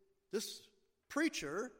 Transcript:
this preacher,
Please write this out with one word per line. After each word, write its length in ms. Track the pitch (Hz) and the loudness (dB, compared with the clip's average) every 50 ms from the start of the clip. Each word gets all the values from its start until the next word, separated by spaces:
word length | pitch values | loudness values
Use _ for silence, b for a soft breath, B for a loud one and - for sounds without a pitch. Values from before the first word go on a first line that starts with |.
| _ _ _ _ _ _ | _ _ _ _ _ _
this 300 | - 220 - - - - - - _ _ _ _ _ _ _ _ | -2 -2 -2 -2 -6 -10 -14 -20 _ _ _ _ _ _ _ _
preacher, 640 | - 277 320 311 - - 165 139 151 190 233 254 - - | 2 2 4 4 2 0 -2 -2 -2 -2 -2 -4 -6 -12